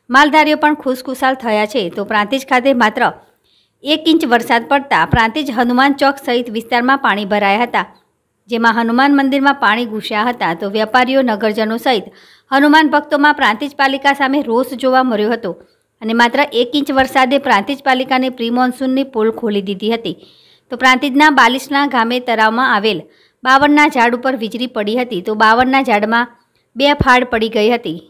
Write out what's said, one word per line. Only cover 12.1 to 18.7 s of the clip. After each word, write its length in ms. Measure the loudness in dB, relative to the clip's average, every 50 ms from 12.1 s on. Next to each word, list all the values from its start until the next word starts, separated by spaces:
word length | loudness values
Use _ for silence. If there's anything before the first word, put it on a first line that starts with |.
| -14 -20 -20 _ _ _ _ _
હનુમાન 420 | 0 2 4 6 6 4 4 4 2
ભક્તોમાં 440 | 0 0 -2 0 2 2 2 2 2
પ્રાંતિજ 360 | 0 0 0 -2 -6 -8 -2
પાલિકા 380 | -2 -2 0 0 0 0 0 2
સામે 240 | 2 0 0 0 -2 -2
રોષ 340 | 0 -2 -2 -2 -2 -6 -4
જોવા 260 | 0 2 2 2 2
મળ્યો 300 | 2 0 0 0 -2 -2
હતો 180 | -4 -6 -8 -10 -12 -16 _ _ _ _ _ _ _
અને 120 | -6 -2 0
માત્ર 320 | 2 2 2 2 0 -2 0 0
એક 260 | -2 -2 -2 -2 -4
ઇંચ 80 | -4 0
વરસાદે 460 | 0 0 0 0 0 0 2 2 0 0
પ્રાંતિજ 380 | 0 0 0 0 0 -2 -6 -4
પાલિકાની 520 | -2 -2 -2 -2 -2 -2 -2 -2 -2 -2 -4 -4
પ્રી 140 | -4 -2
મોન્સૂનની 580 | 0 0 0 -2